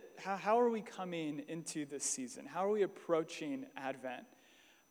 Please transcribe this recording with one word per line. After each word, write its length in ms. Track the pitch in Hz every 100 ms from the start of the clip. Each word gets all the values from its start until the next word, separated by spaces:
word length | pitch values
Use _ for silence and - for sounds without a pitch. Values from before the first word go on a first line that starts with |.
| - -
how, 180 | 185 190
how 240 | 196 233
are 80 | 240
we 140 | 226
coming 600 | - - 185 170 156 143 -
into 380 | 165 160 156 143
this 180 | 139
season? 400 | - - 123 139
How 220 | 135 160 196
are 40 |
we 120 | 214
approaching 840 | 185 - - 165 160 - 156 135 131 139
Advent? 480 | 135 123 127 123 117 - - - - _ _